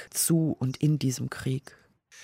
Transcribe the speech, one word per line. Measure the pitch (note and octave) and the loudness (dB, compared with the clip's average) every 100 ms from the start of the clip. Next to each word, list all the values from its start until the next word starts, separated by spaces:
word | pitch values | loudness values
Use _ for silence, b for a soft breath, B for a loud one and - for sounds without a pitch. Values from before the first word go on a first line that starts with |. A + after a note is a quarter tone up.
| - | -8
zu | - - E3 D#3 - | -2 2 4 2 0
und | B2+ - | -2 0
in | D3+ D3+ | 2 2
diesem | C3 B2 B2 | 0 -2 -6
Krieg? | - C3+ C3 - - _ _ _ B | -6 -4 -4 -6 -20 _ _ _ B